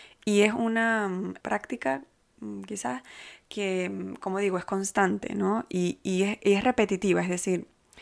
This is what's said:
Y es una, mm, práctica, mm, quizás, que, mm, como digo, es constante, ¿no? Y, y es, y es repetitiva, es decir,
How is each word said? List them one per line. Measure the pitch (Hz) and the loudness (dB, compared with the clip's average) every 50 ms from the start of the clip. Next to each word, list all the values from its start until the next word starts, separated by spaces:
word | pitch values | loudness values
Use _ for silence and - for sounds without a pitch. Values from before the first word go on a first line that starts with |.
| - - - _ - | -20 -20 -16 _ -2
Y | 214 208 202 | 2 4 6
es | 208 214 | 6 4
una, | 220 233 233 226 226 226 226 226 226 220 208 190 | 4 2 0 0 2 2 2 2 2 2 0 -2
mm, | 185 185 185 185 185 - | -2 -4 -4 -6 -8 -6
práctica, | - - 208 208 - - 247 233 - 131 135 139 135 _ _ _ _ _ _ - | -4 -4 -4 -4 -4 -6 -8 -4 -2 -2 -2 -2 -6 _ _ _ _ _ _ -14
mm, | 220 208 - - | -12 -10 -10 -10
quizás, | 196 196 208 196 - 240 254 254 - - - - - - - - _ - | -10 -10 -10 -6 -6 -6 -6 -6 -10 -16 -20 -20 -18 -20 -20 -20 _ -12
que, | - 208 202 190 185 185 180 190 | -6 -4 -2 -2 0 0 -2 -2
mm, | 196 190 185 190 - | -4 -6 -8 -8 -8
como | - - 190 185 196 | -8 -6 -4 -2 0
digo, | 202 196 185 175 | 0 2 0 0
es | - | -2
constante, | - 196 196 196 - - 208 196 185 208 196 - - - | -2 -2 -2 -2 0 2 2 2 2 2 0 -4 -4 -2
¿no? | 202 196 190 214 226 - - | 0 2 2 2 0 -2 -2
Y, | - 180 180 175 - - | -2 0 0 0 -2 -2
y | - 190 185 180 196 | -2 0 2 2 2
es, | 202 214 - | 0 0 0
y | - 208 | 2 4
es | 196 196 - | 4 4 4
repetitiva, | 254 247 - 208 196 196 180 - 190 175 175 | 2 4 4 2 2 2 0 2 2 2 2
es | 175 185 | 2 0
decir, | 180 175 - 196 180 175 - - _ _ _ _ - - | -2 -2 0 0 0 -2 -2 -6 _ _ _ _ -20 -20